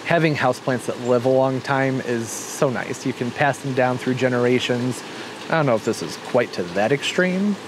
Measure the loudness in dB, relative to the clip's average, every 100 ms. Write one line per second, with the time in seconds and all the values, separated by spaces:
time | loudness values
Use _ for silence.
0 | 2 4 4 2 0 0 -2 -2 -2 -4
1 | 2 2 4 4 4 0 0 0 2 0
2 | -2 -2 -4 -8 -10 0 0 0 -6 -4
3 | -4 -4 -4 0 0 0 -2 0 2 0
4 | -2 0 2 2 4 2 2 0 0 -4
5 | -10 -12 -12 -12 -2 2 4 2 0 -2
6 | -6 -10 -2 0 0 -4 -4 0 2 2
7 | 0 0 0 2 0 -2